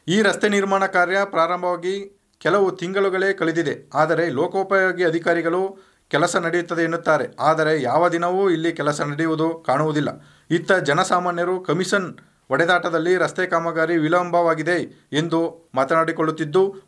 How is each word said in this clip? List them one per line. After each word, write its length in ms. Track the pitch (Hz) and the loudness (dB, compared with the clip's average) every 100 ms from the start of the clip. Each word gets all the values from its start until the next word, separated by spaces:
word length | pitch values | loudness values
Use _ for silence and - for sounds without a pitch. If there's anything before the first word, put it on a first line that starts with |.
| - | -2
ಈ 140 | 196 | 2
ರಸ್ತೆ 280 | 208 208 208 | 2 2 0
ನಿರ್ಮಾಣ 360 | 202 196 196 190 | 0 2 0 2
ಕಾರ್ಯ 320 | 185 175 196 202 | 2 2 2 0
ಪ್ರಾರಂಭವಾಗಿ 960 | 170 165 180 180 175 175 196 202 _ _ _ | 0 0 0 -2 -4 -4 -6 -10 _ _ _
ಕೆಲವು 340 | 156 196 190 | 0 2 2
ತಿಂಗಳುಗಳೇ 640 | 185 170 196 196 185 190 | 0 -4 0 0 0 0
ಕಳೆದಿದೆ. 560 | 190 165 160 151 - - | 0 -2 0 -2 -4 -4
ಆದರೆ 360 | 135 160 160 170 | 0 2 2 0
ಲೋಕೋಪಯೋಗಿ 720 | 131 180 190 190 190 185 175 | -2 -2 -2 0 2 2 2
ಅಧಿಕಾರಿಗಳು 880 | 175 165 165 165 165 175 190 196 - _ _ | 0 0 0 0 0 -2 -4 -8 -20 _ _
ಕೆಲಸ 280 | 143 175 185 | 0 0 0
ನಡೆಯುತ್ತದೆ 480 | 165 170 170 170 | 0 -2 -2 -2
ಎನ್ನುತ್ತಾರೆ. 420 | 165 165 165 151 120 - | -2 0 0 0 0 0
ಆದರೆ 420 | 139 160 156 156 | 0 2 2 0
ಯಾವ 280 | 120 143 175 | 2 2 2
ದಿನವೂ 400 | 165 175 185 196 | 0 0 0 0
ಇಲ್ಲಿ 220 | 160 165 | 2 -2
ಕೆಲಸ 300 | 165 147 147 | -2 -2 -2
ನಡೆಯುವುದು 480 | 147 147 165 156 160 | -4 -2 -2 0 -2
ಕಾಣುವುದಿಲ್ಲ. 600 | 165 - 131 156 151 131 - - _ _ | -2 -2 0 0 0 -4 -6 -20 _ _
ಇತ್ತ 200 | 170 170 | -4 2
ಜನಸಾಮಾನ್ಯರು 880 | 190 143 151 185 180 180 170 175 185 | 0 2 0 2 0 0 -2 -2 -4
ಕಮಿಷನ್ 580 | 180 156 185 202 175 117 _ _ _ | -2 -2 0 -2 -2 -12 _ _ _
ಹೊಡೆದಾಟದಲ್ಲಿ 680 | 131 170 180 185 160 170 185 | 0 2 2 0 -2 0 2
ರಸ್ತೆ 280 | 156 - 185 | 0 -2 -2
ಕಾಮಗಾರಿ 520 | 170 165 160 160 170 | 0 -2 -2 0 0
ವಿಳಂಬವಾಗಿದೆ 1120 | 156 180 175 170 170 160 156 175 - - _ | 2 2 2 2 2 0 0 -2 -4 -12 _
ಎಂದು 560 | 139 165 165 165 - _ 131 | -4 0 -2 -2 -6 _ -2
ಮಾತನಾಡಿಕೊಳ್ಳುತ್ತಿದ್ದು, 1000 | 135 160 165 160 160 160 151 175 196 - | 2 2 0 0 -2 -2 -2 0 0 -2